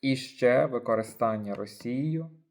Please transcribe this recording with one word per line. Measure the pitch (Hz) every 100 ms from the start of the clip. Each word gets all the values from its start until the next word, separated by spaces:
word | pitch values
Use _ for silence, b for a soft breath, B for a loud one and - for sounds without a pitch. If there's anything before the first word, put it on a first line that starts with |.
І | 135 131
ще | - - 123 127 156
використання | 123 120 110 110 - 113 110 104
Росією | 101 101 - 120 127 151 160 160 - _